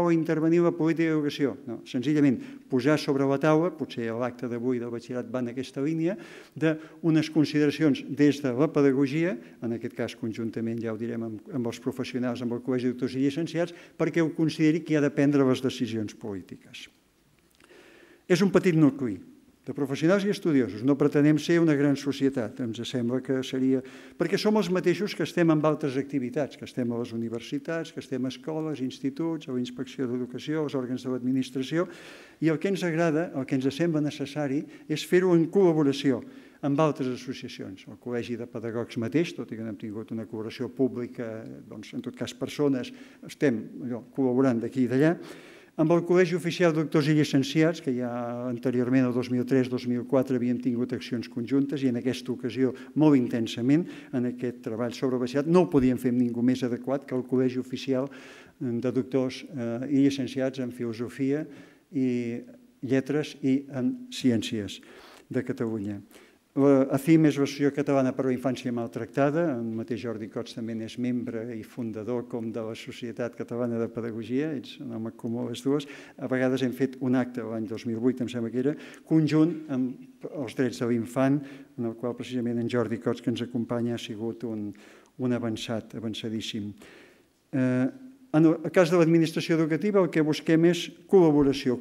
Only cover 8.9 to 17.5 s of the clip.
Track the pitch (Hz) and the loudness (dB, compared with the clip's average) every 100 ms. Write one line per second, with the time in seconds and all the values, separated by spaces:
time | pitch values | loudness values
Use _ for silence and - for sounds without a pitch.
8.9 | 131 135 156 170 247 - - 113 113 117 | 4 2 0 -2 -2 -10 -8 -6 -4 -6
9.9 | - 117 - 117 107 117 - 113 117 113 | -6 -6 -6 -8 -6 -6 -4 -4 -4 -4
10.9 | 107 117 117 113 107 - 135 117 110 131 | -6 -6 -6 -6 -10 -8 -4 -4 -4 -6
11.9 | 123 120 127 123 123 120 120 - 127 123 | -6 -6 -4 -4 -4 -4 -4 -2 0 0
12.9 | 123 131 131 143 143 160 156 170 - - | -2 -4 0 -2 -2 -4 -4 -4 -8 -12
13.9 | - 165 170 160 - 156 156 156 165 160 | -4 -2 2 0 2 0 4 2 2 0
14.9 | 151 143 143 143 143 131 127 127 123 113 | 2 2 4 4 6 4 4 0 -2 -4
15.9 | 110 104 - 113 98 - - - - - | -4 -6 -8 -10 -10 -12 -18 -20 -20 -20
16.9 | _ _ _ _ _ _ | _ _ _ _ _ _